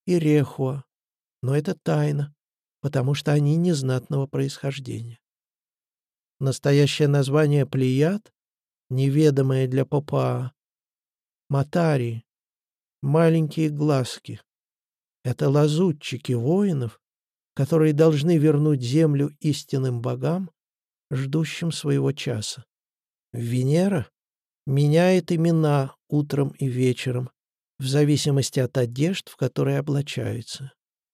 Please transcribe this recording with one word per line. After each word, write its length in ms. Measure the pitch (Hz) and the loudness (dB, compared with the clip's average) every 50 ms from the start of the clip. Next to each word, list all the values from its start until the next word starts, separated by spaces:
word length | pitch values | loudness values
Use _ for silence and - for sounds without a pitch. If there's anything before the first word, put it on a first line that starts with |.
| - 180 | -4 0
и 100 | 175 170 | 0 2
Рехуа, 640 | 156 151 151 147 135 - - - 135 131 139 139 - _ _ _ _ _ _ _ _ _ _ - - | 4 4 4 4 2 0 -2 -6 -4 -4 -4 -6 -12 _ _ _ _ _ _ _ _ _ _ -8 -4
но 120 | 127 139 | -2 -2
это 200 | 151 156 196 - | -2 -2 -2 -6
тайна, 580 | _ - 165 156 147 147 147 147 143 143 147 _ _ _ _ _ _ _ _ _ _ | _ -2 -2 0 0 0 0 -2 -2 -4 -6 _ _ _ _ _ _ _ _ _ _
потому 320 | - 143 143 135 127 135 147 | -8 -4 -2 -2 0 0 -2
что 180 | 147 - 151 | -2 0 0
они 240 | 147 147 143 143 156 165 | 2 2 2 2 2 2
незнатного 680 | 175 180 165 135 135 131 127 127 - - 147 139 139 143 | 2 0 0 0 0 -2 -2 -2 -4 -4 -4 -4 -4 -2
происхождения. 920 | - 139 135 135 - - - 139 135 139 131 123 117 110 117 117 117 _ _ _ _ _ _ _ _ _ _ _ _ _ _ _ _ _ _ _ _ _ _ _ _ - | -4 -4 -4 -4 -6 -6 -8 -8 -8 -8 -12 -12 -10 -10 -12 -12 -16 _ _ _ _ _ _ _ _ _ _ _ _ _ _ _ _ _ _ _ _ _ _ _ _ -6
Настоящее 680 | 135 135 123 - - 143 143 143 143 139 - - 151 143 | -4 -4 -4 -2 0 2 4 4 4 2 2 0 2 2
название 580 | 143 143 135 135 139 156 156 147 147 143 131 | 2 2 2 2 2 2 2 4 2 2 0
плеяд, 680 | - - 135 131 127 127 135 151 170 202 208 _ _ _ _ _ _ _ _ _ _ _ _ _ - | 0 0 0 0 2 2 2 2 0 0 -4 _ _ _ _ _ _ _ _ _ _ _ _ _ -6
неведомое 800 | 127 131 135 139 135 151 156 151 139 139 135 131 131 131 131 127 | -2 0 0 2 2 4 4 4 4 4 2 2 2 0 0 0
для 180 | 131 135 135 | 0 -2 -2
Попаа, 680 | - 151 143 147 - 143 135 131 127 123 123 131 127 _ _ _ _ _ _ _ _ _ _ _ _ _ _ _ _ _ _ _ - | 0 -2 -4 -4 -2 -2 -2 -2 -2 -4 -4 -6 -10 _ _ _ _ _ _ _ _ _ _ _ _ _ _ _ _ _ _ _ -4
Матари, 760 | 139 139 139 147 - 175 165 160 147 131 120 117 117 113 - _ _ _ _ _ _ _ _ _ _ _ _ _ _ _ | -2 -2 -2 -2 0 0 2 2 0 0 -2 -4 -6 -8 -12 _ _ _ _ _ _ _ _ _ _ _ _ _ _ _
маленькие 680 | - 135 147 160 170 165 160 165 156 151 - 160 160 151 | -2 0 2 4 4 4 4 2 0 -2 -2 -2 -2 -2
глазки. 720 | 147 147 147 151 143 135 123 - - - _ - 113 - _ _ _ _ _ _ _ _ _ _ _ _ _ _ _ _ - | -2 0 0 2 2 0 0 -4 -8 -14 _ -16 -16 -16 _ _ _ _ _ _ _ _ _ _ _ _ _ _ _ _ -6
Это 260 | 123 123 - 151 139 | -6 -4 -2 0 2
лазутчики 840 | 139 147 151 151 151 160 190 185 156 147 - - 131 120 - - 123 | 2 4 2 2 2 2 2 0 0 -2 -8 -10 -10 -10 -6 -4 -4
воинов, 680 | 117 117 143 175 196 208 196 160 135 120 110 - _ _ _ _ _ _ _ _ _ _ _ - | -2 0 0 0 2 0 0 0 -2 -4 -6 -8 _ _ _ _ _ _ _ _ _ _ _ -4
которые 400 | - 139 - 165 160 156 156 151 | -4 -2 2 2 4 4 4 4
должны 440 | 147 160 165 156 143 143 175 175 156 | 6 4 4 4 4 2 2 2 4
вернуть 440 | 147 156 147 143 151 156 147 131 | 4 4 4 4 2 2 0 0
землю 540 | 123 120 131 160 160 151 143 139 143 147 - _ | -2 0 2 2 2 4 2 0 0 -2 -4 _
истинным 640 | - 156 143 - - - - 135 131 131 123 117 | -2 -2 -2 -2 -6 -6 -4 -2 -2 -2 -4 -4
богам, 500 | 117 127 123 127 131 147 170 185 190 170 _ _ _ _ _ _ _ _ _ _ _ - | -4 -6 -6 -4 -4 -4 -2 -4 -6 -10 _ _ _ _ _ _ _ _ _ _ _ -8
ждущим 600 | 143 131 135 135 143 160 160 - - - 170 165 | -6 -6 -6 -2 -2 -2 -2 -2 -6 -6 -6 -6
своего 400 | - - - 143 139 139 135 139 | -6 -4 -2 -2 0 0 0 -2
часа. 540 | 143 - - 143 120 107 107 - - 127 - _ _ _ _ _ _ _ _ _ _ _ _ _ | -4 -4 -6 -6 -6 -6 -6 -8 -12 -14 -16 _ _ _ _ _ _ _ _ _ _ _ _ _
Венера 760 | - 117 117 117 123 127 127 135 147 170 185 202 196 147 104 - _ _ _ _ _ _ _ _ _ _ - | -10 -8 -6 -2 -2 0 0 2 2 2 2 2 0 -2 -4 -6 _ _ _ _ _ _ _ _ _ _ -6
меняет 680 | 143 135 139 147 147 151 165 175 185 185 180 175 - | -4 0 2 2 4 4 4 4 4 4 2 2 0
имена 640 | 175 160 165 170 165 160 156 147 143 143 135 139 - _ _ - | -2 0 2 2 2 4 2 2 2 2 0 -2 -6 _ _ -2
утром 400 | 151 147 147 147 - 147 139 143 | -2 -2 0 0 0 -2 -2 -2
и 180 | - - 143 131 | -2 -4 -4 -4
вечером, 640 | 120 127 131 127 120 - - 131 120 123 127 - _ _ _ _ _ _ _ _ _ - | -2 0 0 0 0 -2 -4 -4 -4 -4 -6 -8 _ _ _ _ _ _ _ _ _ -8
в 80 | 135 | -6
зависимости 720 | 131 135 147 147 147 147 139 - 151 139 139 120 - - 143 | -2 2 2 4 4 2 2 2 0 0 0 0 0 -2 -2
от 180 | 127 120 - 131 | -4 -2 0 -2
одежд, 520 | 123 113 120 131 151 175 196 - - - | -2 -2 -2 -2 -2 -2 -2 -4 -8 -14
в 60 | - | -8
которые 440 | - - 123 - - 139 139 139 139 | -4 -4 -4 -2 -2 -2 -2 -2 -2
облачаются. 920 | 139 151 139 143 143 143 - 127 113 110 110 113 117 - - - 135 135 _ _ _ _ _ _ _ _ | -2 -2 -2 -4 -4 -4 -6 -6 -6 -6 -6 -8 -10 -12 -14 -14 -14 -16 _ _ _ _ _ _ _ _